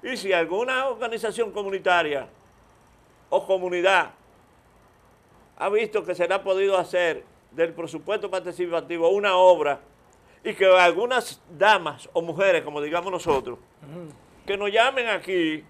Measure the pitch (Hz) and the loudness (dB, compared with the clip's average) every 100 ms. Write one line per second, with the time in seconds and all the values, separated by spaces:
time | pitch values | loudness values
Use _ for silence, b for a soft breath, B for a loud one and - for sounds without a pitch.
0 | 202 247 196 180 165 185 247 262 269 226 | -8 -8 0 0 0 -2 -2 -2 -4 -4
1 | 233 226 214 208 226 190 196 196 180 175 | -6 -6 -6 -4 -4 -4 -6 -4 2 2
2 | 156 143 123 _ _ _ _ _ _ _ | 2 -4 -8 _ _ _ _ _ _ _
3 | _ _ _ 190 185 190 180 175 180 190 | _ _ _ -2 0 -2 0 0 2 2
4 | 156 - _ _ _ _ _ _ _ _ | 2 -8 _ _ _ _ _ _ _ _
5 | _ _ _ _ _ _ 185 208 220 214 | _ _ _ _ _ _ -2 -2 -2 -4
6 | 165 175 175 190 190 190 196 190 175 180 | -6 -4 0 -2 0 0 2 0 0 0
7 | 175 147 - _ _ 127 165 165 165 160 | 0 -2 -10 _ _ -4 -4 -2 -12 -10
8 | 151 214 202 185 175 175 180 165 160 170 | -6 -6 -4 -6 -8 -6 -4 -4 -4 0
9 | 165 196 202 185 185 175 147 135 - _ | 2 2 2 6 8 6 4 -2 -8 _
10 | _ b b b 220 202 190 185 180 165 | _ b b b -10 2 6 8 6 4
11 | 233 254 - - _ 156 196 202 160 127 | -2 -2 -4 -14 _ 0 4 4 0 -10
12 | - - 170 151 196 170 139 147 147 170 | -6 -6 -4 -2 2 2 0 -6 -4 -4
13 | 175 180 170 139 123 117 _ _ 143 165 | -4 -6 -2 -2 -2 -14 _ _ -18 -16
14 | 165 131 _ - - 196 202 208 240 269 | -18 -20 _ -20 -8 -4 -2 2 2 2
15 | 233 196 - 185 160 156 - | -4 -4 -4 -2 -2 -4 -12